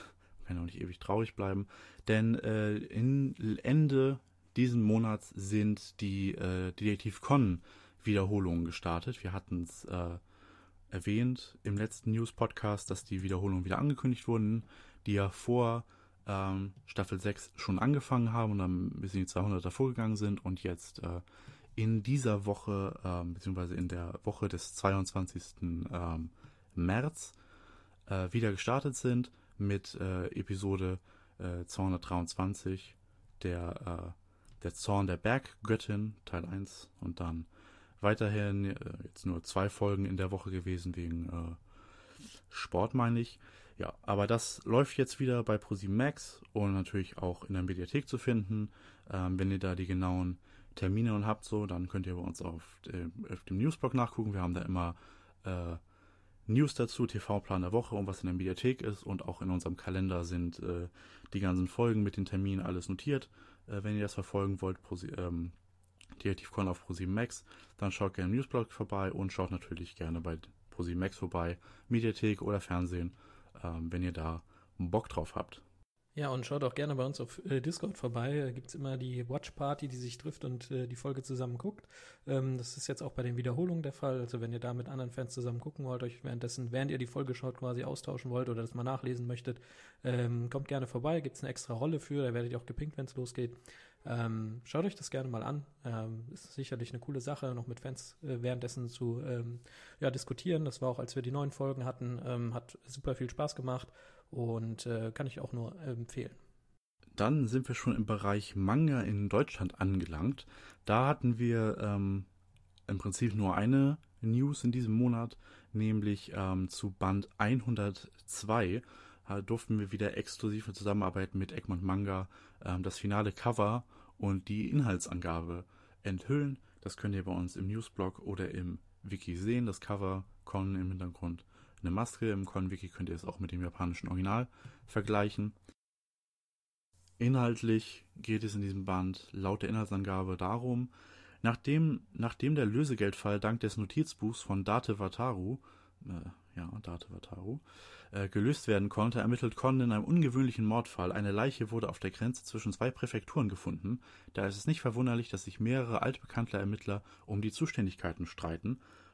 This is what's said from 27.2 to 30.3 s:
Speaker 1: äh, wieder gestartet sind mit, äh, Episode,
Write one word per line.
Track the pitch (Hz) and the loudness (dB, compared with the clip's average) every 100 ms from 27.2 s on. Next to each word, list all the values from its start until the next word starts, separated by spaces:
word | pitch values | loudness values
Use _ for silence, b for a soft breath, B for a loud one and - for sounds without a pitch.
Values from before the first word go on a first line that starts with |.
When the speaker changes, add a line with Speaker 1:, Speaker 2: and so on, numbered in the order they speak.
| - B B B B B B B - | -10 B B B B B B B -4
Speaker 1:
äh, | 98 92 | -2 0
wieder | 117 110 | 2 2
gestartet | 95 - 127 143 127 | 2 2 2 0 0
sind | 127 123 123 b b - | 2 2 0 b b -2
mit, | 101 98 - - | 0 0 -2 -4
äh, | 95 92 | -2 0
Episode, | 90 | -2